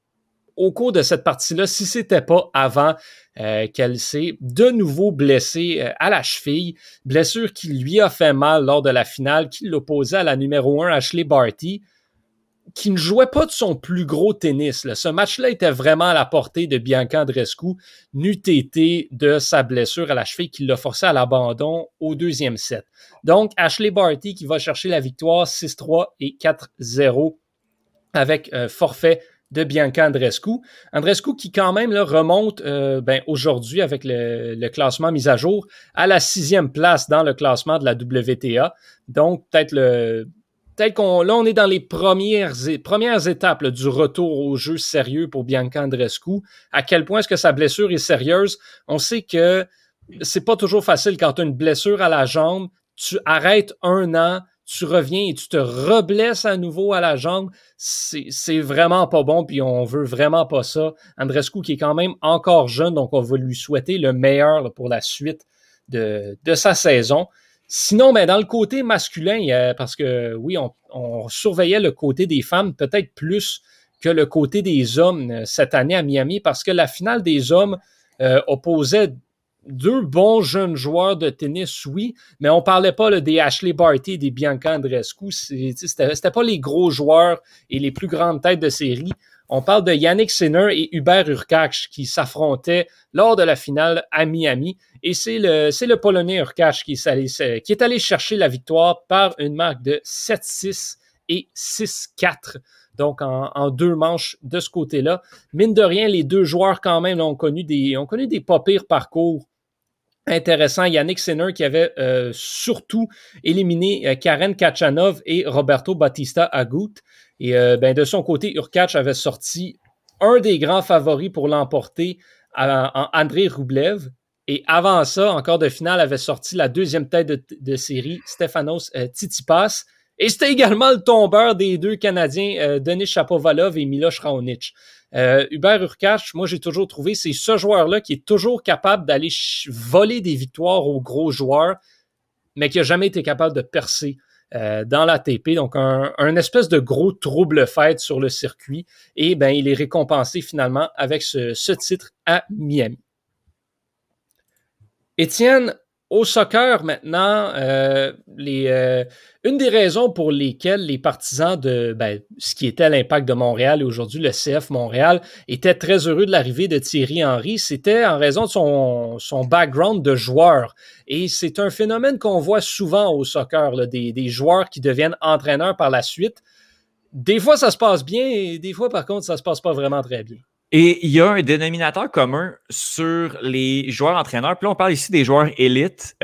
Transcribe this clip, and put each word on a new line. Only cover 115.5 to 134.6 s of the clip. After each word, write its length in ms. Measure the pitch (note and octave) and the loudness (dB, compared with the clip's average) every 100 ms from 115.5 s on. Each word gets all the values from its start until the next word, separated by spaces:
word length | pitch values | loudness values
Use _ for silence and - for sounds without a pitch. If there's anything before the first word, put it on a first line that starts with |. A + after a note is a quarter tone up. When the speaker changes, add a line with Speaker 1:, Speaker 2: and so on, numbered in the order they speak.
| C3+ C3+ C3 F#3 | 0 2 0 0
Speaker 1:
Bautista 500 | F3 D3 C#3 C3+ - | 0 0 0 -6 -2
Agut. 500 | E3+ C#3 A2+ C#3+ G#3+ G#3 _ _ _ - | 0 0 -2 -4 -6 -12 _ _ _ -10
Et, 160 | B2 B2 | -2 2
euh, 200 | B2 A#2+ | 4 4
ben, 180 | C3 | 2
de 100 | C3 | 2
son 180 | C#3 G3 | 0 0
côté, 320 | F3 D#3+ G#3 | -2 -2 -2
Hurkacz 400 | D#3 C#3+ F3+ F3+ | -6 -4 0 0
avait 180 | D3 C3+ | 0 -2
sorti 680 | C3+ C#3+ - - E3 F#3 - _ _ _ - | -2 -4 -6 -8 -10 -10 -14 _ _ _ 0
un 180 | G#3 B3 | 4 6
des 220 | G#3+ E3+ | 4 0
grands 220 | D3 F#3+ | 2 0
favoris 480 | - E3+ D3 C#3+ F#3 | 2 2 2 -2 -2
pour 180 | - D3 | -4 -2
l'emporter, 680 | D3 C3+ C#3+ - - F3 F3+ _ _ _ | 0 0 -4 -6 -6 -6 -8 _ _ _
à, 380 | - C3+ C3+ C3 C3+ C#3+ | -4 0 0 0 -2 -2
en 80 | D#3+ | 0
Andrei 280 | D#3 D3+ F#3+ | 0 0 -2
Rublev. 600 | C3 C3 C3+ D#3+ G#3 C3 B2+ _ _ - | -2 -4 -2 0 -2 -10 -20 _ _ -8
Et 160 | C#3+ - | -6 0
avant 360 | D#3+ F#3+ F3+ | 2 4 4
ça, 280 | D3+ F#3+ G3+ | 2 2 0
en 100 | E3 | 0
quart 160 | C3+ E3 | 0 2
de 100 | D3+ | 2
finale, 300 | B2+ E3 F3+ | -2 -2 0
avait 180 | D3 C3+ | 2 0
sorti 380 | C#3+ B2+ - | -4 -8 -6
la 140 | F3+ C3+ | -2 -2
deuxième 400 | C#3 F3+ D#3 C3 | 0 -2 -2 -2
tête 180 | E3+ D#3 | -2 0
de, 160 | C#3 - - | -4 -8 -14
de 160 | C3+ C3+ | -8 -8
série, 440 | - C3 C3+ F3 | -6 -8 -8 -10
Stefanos, 680 | - - E3+ E3 D3 E3+ - | -14 -8 -6 -4 -6 -6 -8
euh, 140 | C#3 B2 | -10 -10
Tsitsipas. 760 | - - - C3+ E3 G3+ - - _ _ - | -8 -10 -8 0 2 2 -4 -12 _ _ -4
Et 120 | A3 | -2
c'était 240 | - C#4+ | 0 2
également 400 | C4 A3+ G#3+ C4 | 4 4 4 4
le 80 | B3 | 4
tombeur 560 | A#3+ A3+ G3+ G#3 A#3 F#3+ | 4 4 6 4 4 2
des 200 | G3 F3+ | 0 0
deux 200 | F#3+ G#3+ | -2 -2
Canadiens, 580 | G#3 F3+ D#3 D3+ G3+ F#3+ | -2 0 0 -2 -4 -2
euh, 180 | D3 C#3+ | -2 -2
Denis 280 | C#3 F3+ G3 | -2 -4 -2
Shapovalov 680 | F#3 C#3+ E3+ D#3 D3+ F#3 D#3+ | -2 0 0 2 2 2 0
et 80 | |
Miloš 360 | C#3 C#3 E3 - | -4 0 -2 -2
Raonic. 520 | D3+ C3+ B2 A#2+ | -6 -6 -6 -8